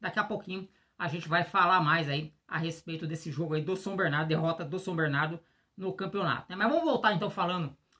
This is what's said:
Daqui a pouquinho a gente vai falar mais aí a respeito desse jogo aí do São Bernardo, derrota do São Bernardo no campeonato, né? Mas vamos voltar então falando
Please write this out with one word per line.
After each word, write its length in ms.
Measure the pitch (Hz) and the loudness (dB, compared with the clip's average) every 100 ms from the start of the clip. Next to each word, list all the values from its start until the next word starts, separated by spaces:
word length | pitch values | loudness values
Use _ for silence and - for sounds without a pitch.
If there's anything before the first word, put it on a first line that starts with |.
Daqui 180 | 185 214 | -4 -2
a 60 | |
pouquinho 440 | 202 202 185 190 190 _ _ - | -2 -4 -6 -8 -10 _ _ -6
a 80 | 170 | -4
gente 220 | 170 156 | -4 0
vai 160 | 170 | 0
falar 360 | 175 196 175 185 | 2 4 6 6
mais 280 | 151 165 147 | 6 4 2
aí 260 | 143 156 - - | -2 -4 -12 -8
a 100 | 160 | -4
respeito 480 | 165 160 - 156 160 | -4 -6 -8 -8 -6
desse 240 | 156 165 | -6 -6
jogo 240 | 135 165 | -4 -2
aí 80 | 156 | -2
do 140 | 151 185 | 0 -4
São 180 | 196 | -4
Bernardo, 320 | 190 170 147 156 | 0 2 2 2
derrota 380 | 160 160 165 | 2 2 -2
do 160 | 156 180 | -4 -6
São 160 | 185 165 | -4 0
Bernardo 420 | 156 143 156 165 - _ _ - | 0 2 0 -4 -12 _ _ -8
no 160 | 190 | -6
campeonato, 540 | 185 190 202 170 120 - | -4 -4 -2 0 -2 -4
né? 60 | 185 | 0
Mas 120 | 220 | 2
vamos 160 | 320 | 4
voltar 280 | 330 240 220 | 4 4 4
então 180 | 190 196 | 2 0
falando 420 | 190 175 180 151 - _ _ | 0 0 0 -2 -6 _ _